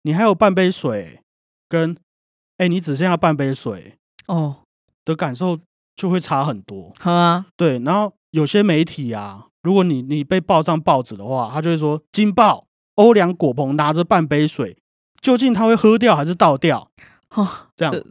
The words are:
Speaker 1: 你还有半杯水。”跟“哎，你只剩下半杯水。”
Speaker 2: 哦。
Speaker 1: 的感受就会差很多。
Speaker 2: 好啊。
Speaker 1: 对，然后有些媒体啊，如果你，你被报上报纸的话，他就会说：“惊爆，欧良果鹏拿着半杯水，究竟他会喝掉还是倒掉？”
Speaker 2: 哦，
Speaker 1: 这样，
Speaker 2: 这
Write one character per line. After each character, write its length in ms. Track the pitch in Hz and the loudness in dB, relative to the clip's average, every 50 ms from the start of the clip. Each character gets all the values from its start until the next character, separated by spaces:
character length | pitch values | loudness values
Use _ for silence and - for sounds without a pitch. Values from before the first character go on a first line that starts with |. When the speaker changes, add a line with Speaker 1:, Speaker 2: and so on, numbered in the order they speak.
| - | -4
Speaker 1:
你 100 | 151 156 | -4 -2
还 80 | 180 | 2
有 140 | 226 220 190 | 2 2 2
半 180 | 170 220 202 190 | 4 2 2 2
杯 160 | 190 185 180 | 2 0 0
水。” 520 | 185 - - 135 110 101 90 80 - - _ _ _ _ _ _ _ _ _ - | -2 -2 -6 -6 -4 -6 -8 -10 -18 -20 _ _ _ _ _ _ _ _ _ -6
跟 280 | - 165 165 165 170 - _ _ _ _ _ _ _ _ _ _ _ - | -4 -2 -2 -2 -6 -8 _ _ _ _ _ _ _ _ _ _ _ -2
“哎， 100 | 185 180 | -2 0
你 120 | 170 190 | 0 -2
只 160 | 165 156 139 | -2 -4 -4
剩 120 | 135 175 185 | -2 0 0
下 100 | 175 160 | 0 0
半 180 | - 165 156 | 0 0 0
杯 160 | 143 139 135 | 0 -2 -4
水。” 440 | 135 - - 123 101 87 67 101 - _ _ _ _ _ - - | -4 -6 -8 -10 -10 -10 -14 -20 -20 _ _ _ _ _ -10 -6
Speaker 2:
哦。 300 | 180 165 156 147 139 - _ _ _ _ _ _ _ _ - | -4 -4 -4 -4 -8 -12 _ _ _ _ _ _ _ _ -8
Speaker 1:
的 100 | - 160 | -6 -6
感 180 | 156 175 143 123 | -4 -4 -6 -6
受 240 | 123 185 180 170 160 _ _ _ _ _ _ _ | -4 -4 -4 -4 -6 _ _ _ _ _ _ _
就 140 | - 202 180 | -8 -4 -2
会 80 | 180 180 | -2 -2
差 240 | - - 160 135 139 | -2 -2 -4 -2 -2
很 180 | 151 120 101 | -4 -6 -8
多。 320 | 92 - 101 95 90 - - _ | -12 -16 -18 -18 -18 -20 -20 _
Speaker 2:
好 120 | - 175 | -4 -2
啊。 360 | 175 175 175 170 170 180 190 _ _ - | 0 2 2 2 0 -2 -4 _ _ -2
Speaker 1:
对， 220 | 170 156 131 120 | -2 0 0 -2
然 160 | 123 147 180 | -2 -2 -2
后 180 | 208 214 202 - _ _ _ | -2 -2 -4 -8 _ _ _
有 160 | - 156 151 | -4 -2 -2
些 160 | 139 - 208 | 0 2 2
媒 240 | 208 202 160 160 160 | 2 2 2 2 0
体 260 | - - - 139 117 | -2 -4 -10 -10 -8
啊， 360 | 110 104 101 101 98 98 - _ _ _ - | -8 -10 -12 -14 -16 -20 -20 _ _ _ -4
如 100 | 170 196 | 0 2
果 100 | 202 190 | 2 2
你， 200 | 175 147 127 123 | 2 0 -4 -4
你 200 | 131 147 151 147 | -4 -6 -6 -4
被 160 | - 190 185 | -2 -2 -2
报 220 | 170 - 190 160 | 0 2 0 0
上 180 | 160 - 160 160 | 2 0 -2 -2
报 220 | 156 190 151 131 | 0 0 0 0
纸 140 | 123 - 107 | 0 -6 -12
的 100 | 98 98 | -14 -8
话， 240 | 117 131 127 117 107 | -6 -4 -4 -4 -4
他 80 | 123 156 | -6 -4
就 120 | 156 170 | -2 -2
会 60 | 165 156 | -2 -2
说 260 | 156 147 151 156 _ _ | -2 -2 -4 -4 _ _
：“惊 200 | - 202 214 208 | -2 0 0 0
爆， 360 | 180 254 226 196 151 - _ _ _ _ _ _ - | 4 4 4 4 4 0 _ _ _ _ _ _ 2
欧 180 | - 208 233 233 | 4 6 6 6
良 200 | 214 175 175 180 | 6 4 2 0
果 180 | - 170 139 | -2 -2 -2
鹏 240 | 120 139 143 135 143 | 0 -2 -4 -2 -2
拿 160 | 151 147 151 | 0 0 0
着 120 | 156 165 175 | 0 -2 0
半 240 | - 214 180 160 139 | 2 2 0 2 0
杯 200 | 151 147 151 147 | 0 0 0 0
水， 300 | - - 123 92 87 _ _ _ _ _ _ _ _ _ | -2 -6 -8 -8 -8 _ _ _ _ _ _ _ _ _
究 160 | - 269 254 | 0 0 2
竟 160 | 226 262 262 | 2 2 0
他 140 | 233 196 226 | 0 2 2
会 100 | 226 226 | 2 2
喝 220 | - - 214 220 226 | 4 6 4 4 6
掉 180 | 240 233 180 | 4 4 2
还 80 | 147 147 | 2 2
是 120 | 165 180 | -4 0
倒 200 | 170 - 165 139 | 2 2 2 2
掉？” 360 | 135 - 165 135 107 - _ _ _ - - _ _ _ _ - | 2 0 0 0 -2 -4 _ _ _ -20 -20 _ _ _ _ -4
Speaker 2:
哦， 140 | 220 202 185 - - - _ _ | -4 -2 -2 -4 -12 -20 _ _
Speaker 1:
这 80 | - 165 | -6 -4
样， 80 | 147 175 | -4 -4
Speaker 2:
这 120 | 160 - - | -6 -10 -12